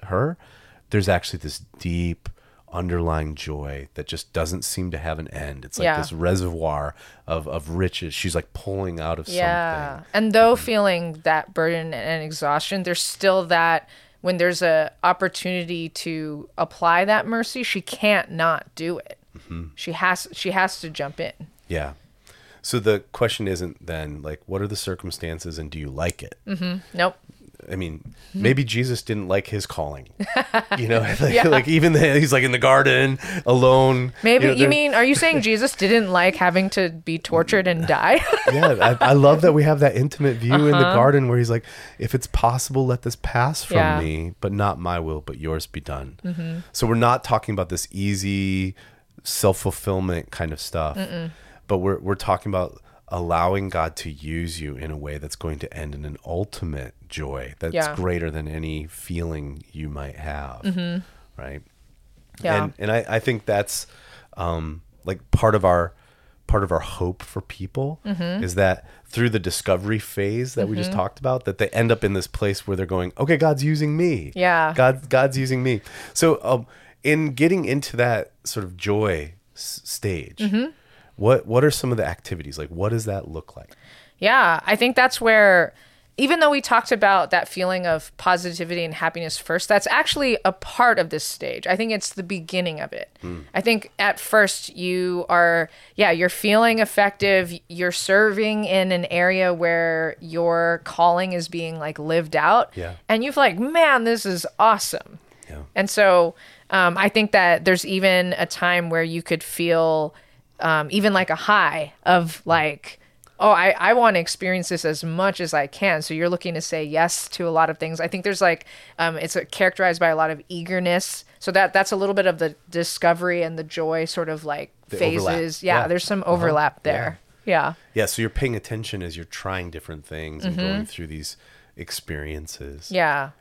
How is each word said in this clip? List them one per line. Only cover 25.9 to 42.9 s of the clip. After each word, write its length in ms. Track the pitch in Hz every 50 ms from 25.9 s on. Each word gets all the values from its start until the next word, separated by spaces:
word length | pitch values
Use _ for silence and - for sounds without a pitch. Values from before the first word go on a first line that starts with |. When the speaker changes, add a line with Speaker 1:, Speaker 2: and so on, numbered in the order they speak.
| 65 73 85 87 - - -
Speaker 1:
it?" 120 | - - - _
Speaker 2:
Mm-hmm. 300 | 202 196 165 180 180 180 190 - - -
Nope. 240 | 175 175 185 - _ _ - - _ - - - - - -
Speaker 1:
I 40 | 92
mean, 220 | 95 90 80 78 76 - - - - - -
Speaker 2:
Mm-hmm. 120 | - 95
Speaker 1:
maybe 220 | 98 120 135 135 135
Jesus 360 | 110 110 120 127 127 123 -
didn't 260 | - - 107 104 95 90
like 180 | 95 101 -
his 180 | - 107 101 -
calling. 440 | - - - 78 73 71 69 - - -
Speaker 2:
<laughs> 40 | - 202 - - 262 - - - 226 220 - 202
Speaker 1:
You 100 | 131 117
know, 120 | 113 117 113
<laughs> 220 | 110 - - -
like, 120 | 147 139 233
Speaker 2:
Yeah. 140 | 233 226
Speaker 1:
like, 200 | 165 147 135 123
even 260 | 151 165 156 160 170 156
the, 260 | 143 160 147 139 147
he's, 140 | 156 131 139
like, 100 | 131 127
in 80 | 139
the 60 | 123
garden 640 | 123 131 131 135 135 139 135 127 131 135 135 135 - - - 190 175 -
alone. 680 | 120 127 123 127 127 131 131 131 131 131 127 123 127 - - -
Speaker 2:
Maybe, 220 | 226 240 254 -
Speaker 1:
You 20 | -
know, 40 | 254
Speaker 2:
you 40 | 254
Speaker 1:
there 80 | 277 277
Speaker 2:
mean, 240 | 294 294 294 285 240
are 80 | 226 247
you 100 | 269 285
saying 260 | - 330 330 320 277
Jesus 320 | 208 220 220 208 254 269 -
didn't 360 | - 202 190 226 233 208 185
like 240 | 180 175 175 185 185
having 340 | - 180 180 170 185 190 190
to 180 | - 202 185 165
be 280 | 165 160 - 170 165 160
tortured 480 | - - 165 165 165 - 226 196 185
and 180 | 180 170 160 165
die? 340 | 151 147 - - 180 247 330 - 679 539
<laughs> 160 | - 855 587
Speaker 1:
Yeah, 440 | 135 143 - 160 127 95 92 117 123 -
I, 100 | - 123
I 20 | 143
love 280 | 143 135 139 156 156
that 120 | 170 170 147
we 100 | 151 151
have 160 | 156 151 139
that 160 | 143 135 -
intimate 420 | 120 135 143 - - 147 135 117
view 160 | 113 117 123 135
in 180 | 147 147 147
the 60 | 143
Speaker 2:
Uh-huh. 160 | 139 143 - -
Speaker 1:
garden 320 | 120 127 139 139 143 135 120
where 80 | 120
he's 120 | 120 120 117
like, 140 | 113 117 - - - - - - - -
"If 140 | - - -
it's 140 | 123 -
possible, 580 | - - - - 117 123 127 - - 135 135 131
let 180 | 123